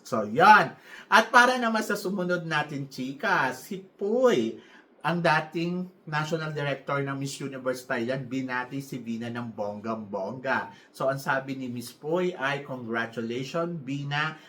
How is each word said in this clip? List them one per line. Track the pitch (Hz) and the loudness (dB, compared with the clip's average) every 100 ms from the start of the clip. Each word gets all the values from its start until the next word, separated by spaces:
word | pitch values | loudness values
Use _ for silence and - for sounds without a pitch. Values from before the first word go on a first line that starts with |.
| - | -4
So, | 117 104 | -2 0
yun. | 120 196 214 156 - - - - | 6 10 10 8 -4 -18 -16 4
At | 208 220 | 4 8
para | 247 247 254 | 8 8 6
naman | 233 220 | 2 0
sa | 208 202 | 0 -2
sumunod | 180 196 175 175 165 | -2 -2 0 -2 0
natin, | 156 147 139 139 | -2 -2 -4 -8
chika, | - 131 277 208 170 135 123 | -6 -8 -4 0 2 2 -2
si | - 185 | -8 -10
Puy, | - - 202 240 254 170 113 - - - - _ | -10 -6 0 4 6 4 2 -4 -16 -20 -20 _
ang | 151 170 165 | -2 2 4
dating | 156 160 170 175 180 180 - - | 4 2 -4 -2 -4 -6 -12 -6
National | 151 156 160 156 | -4 -2 -2 -4
Director | 147 143 135 - 139 | -4 -4 -4 -4 -2
ng | 139 139 | -2 -4
Miss | 139 - | -6 -6
Universe | 139 135 127 127 - | -8 -4 -4 -4 -2
Thailand, | 127 117 139 120 | -2 0 -2 -4
binati | 131 131 127 127 139 135 | -4 -2 -4 -4 -8 -8
si | 131 | -8
Vina | 113 113 120 | -6 -6 -6
ng | 120 120 110 | -6 -8 -6
bonggang-bongga. | 104 104 113 110 101 104 - 131 131 117 98 - - | -6 -4 -6 -6 -6 -6 -6 -6 -2 -2 -2 -12 -18
So, | - 135 | -2 0
ang | 139 | 0
sabi | 156 135 135 131 | 0 0 -2 -8
ni | 127 | -6
Miss | 120 117 | -8 -10
Puy | - 147 175 180 - | -10 -2 0 0 -2
ay, | 135 143 | -2 -2
"Congratulations, | 143 127 113 113 117 120 113 123 135 170 170 170 | -6 -8 -4 -2 -2 -4 -4 -4 -4 -4 -4 -6
Vina, | 127 143 143 143 156 156 | -6 -6 -2 -2 -2 -6